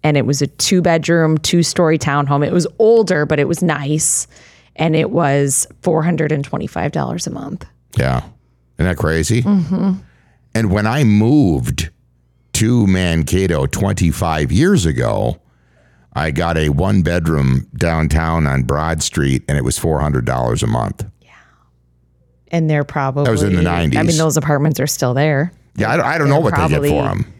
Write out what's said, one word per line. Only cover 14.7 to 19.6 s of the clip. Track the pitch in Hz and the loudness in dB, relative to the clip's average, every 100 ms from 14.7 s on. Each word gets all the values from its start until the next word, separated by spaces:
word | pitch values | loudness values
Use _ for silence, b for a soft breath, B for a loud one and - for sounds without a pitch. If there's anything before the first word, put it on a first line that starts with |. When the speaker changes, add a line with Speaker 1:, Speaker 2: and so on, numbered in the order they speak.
| 190 85 | 2 2
Speaker 2:
ago, | 64 58 50 55 - b b b b b b b | -2 -2 -2 -4 -6 b b b b b b b
I | - 78 | -6 -4
got | 71 85 80 | -2 0 0
a | 76 | 0
one-bedroom | 71 95 101 82 87 82 78 67 65 - - | 0 2 2 2 0 0 0 2 0 -2 -4
downtown | 85 82 80 78 82 82 76 | -2 0 0 0 0 0 0
on | 67 | 0
Broad | 62 71 78 80 | 0 -2 -2 -4
Street, | - - 71 65 - | -4 -2 0 -2 -2
and | |
it | 71 | -2